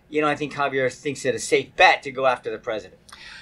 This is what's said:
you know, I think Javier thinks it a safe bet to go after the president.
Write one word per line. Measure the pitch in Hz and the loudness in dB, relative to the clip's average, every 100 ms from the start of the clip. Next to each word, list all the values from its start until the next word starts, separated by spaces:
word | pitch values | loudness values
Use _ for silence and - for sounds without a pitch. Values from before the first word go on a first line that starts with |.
| - | -8
you | 151 | -2
know, | 151 | 0
I | 143 | -2
think | 147 | -4
Javier | 123 139 135 127 | -4 -2 0 -2
thinks | - 151 135 | -2 -8 -4
it | 135 | -2
a | 113 | -2
safe | - 143 135 - | 2 0 2 4
bet | 180 143 | 4 4
to | 139 | -2
go | 127 131 | -2 0
after | 123 120 | 0 -4
the | 107 | -8
president. | - 107 92 - - - - - | -6 -6 -8 -20 -20 -20 -20 -20